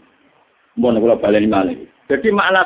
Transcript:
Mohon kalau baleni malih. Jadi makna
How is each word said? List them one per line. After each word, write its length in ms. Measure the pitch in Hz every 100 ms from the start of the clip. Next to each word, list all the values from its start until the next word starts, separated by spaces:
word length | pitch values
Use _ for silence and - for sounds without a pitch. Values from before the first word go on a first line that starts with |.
| _ _ _ _ _ _ _ -
Mohon 240 | 120 110
kalau 160 | 113 113
baleni 320 | 104 107 107
malih. 260 | 101 92 85 - _ -
Jadi 240 | 139 220
makna 320 | 202 180 190